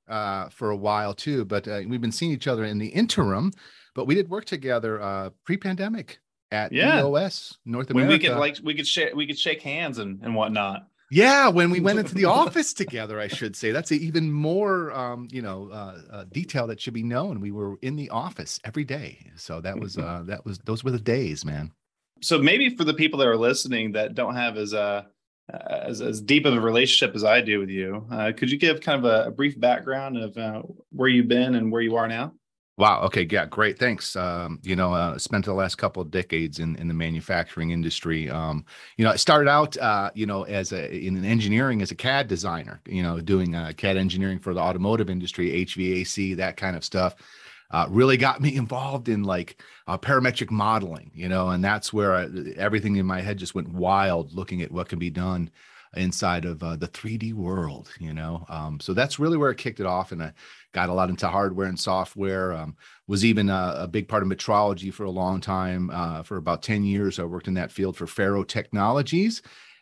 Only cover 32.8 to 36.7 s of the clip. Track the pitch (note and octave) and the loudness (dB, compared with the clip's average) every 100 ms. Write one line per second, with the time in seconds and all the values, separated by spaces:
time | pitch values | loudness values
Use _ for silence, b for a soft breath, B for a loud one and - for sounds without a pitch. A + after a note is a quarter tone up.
32.8 | G#2 F#2+ F#2 G#2 E2+ G2+ D#2 - G#2+ - | 6 6 2 2 2 2 2 2 2 2
33.8 | B2 G2+ - F#2 F2+ E2+ E2 D#2+ F#2 F#2 | 0 0 -4 -2 -2 -2 -4 -6 -2 2
34.8 | F2+ F2 E2+ C2+ - G2+ G2+ F#2+ F#2 - | 2 2 0 -2 -2 0 0 0 0 0
35.8 | G2 F#2 D#2+ F2+ - E2 E2 D2+ E2 | -2 -2 -2 -2 0 0 -2 -4 -4